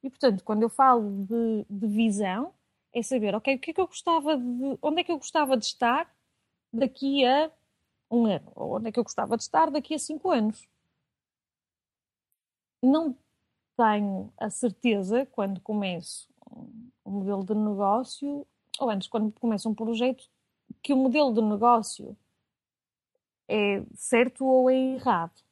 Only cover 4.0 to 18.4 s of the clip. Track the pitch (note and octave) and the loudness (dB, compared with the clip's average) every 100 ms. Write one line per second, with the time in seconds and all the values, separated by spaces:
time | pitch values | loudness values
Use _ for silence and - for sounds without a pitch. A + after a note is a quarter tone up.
4 | - E4 C#4+ D4 B3 A#3+ C4+ C4+ D4+ D#4+ | 0 0 2 -2 -2 -4 -4 -2 -2 -2
5 | D#4+ D#4+ - E4 C#4 C4 - - A#3+ C4 | -2 -4 -2 -2 2 0 0 -2 0 0
6 | F4 _ _ _ _ _ _ A3+ C4 - | -4 _ _ _ _ _ _ -4 -4 -2
7 | C4+ C#4 B3 C4+ D#4 _ _ _ _ _ | -2 2 4 4 2 _ _ _ _ _
8 | _ A#3+ A3+ F3 - - - - A3+ A3+ | _ 2 2 0 -4 -10 -6 -4 -4 -4
9 | - - - A#3 - D#4 D#4+ C#4+ - D4+ | -4 -4 -2 -4 0 2 2 0 -4 -6
10 | - D#4 F#4 C#4+ G#3+ - _ _ _ _ | -6 -6 0 2 0 -4 _ _ _ _
11 | _ _ _ _ _ _ _ _ _ _ | _ _ _ _ _ _ _ _ _ _
12 | _ _ _ _ _ _ _ _ B3+ D4+ | _ _ _ _ _ _ _ _ 2 4
13 | E4 B3 _ _ _ _ _ - A3+ G#3 | 0 -6 _ _ _ _ _ 0 2 2
14 | G3+ F#3+ G3+ - G#3+ - B3 F#3+ B3 G3+ | -2 -4 -10 -8 -8 -2 -4 0 0 0
15 | F#3+ A#3 C4+ - G3 F#3+ - G#3+ G3 F3 | 0 -2 -2 -4 -4 -6 -6 -4 -4 -6
16 | - - - _ - - - A3+ A#3+ _ | -10 -16 -18 _ -20 -20 -20 -20 -20 _
17 | - G3 F#3+ G3+ F#3+ G#3+ G#3+ G3+ G3+ A3 | -10 -6 -4 -4 -2 -2 -2 0 2 2
18 | B3+ - C#4 C#4+ | -2 -8 -8 -8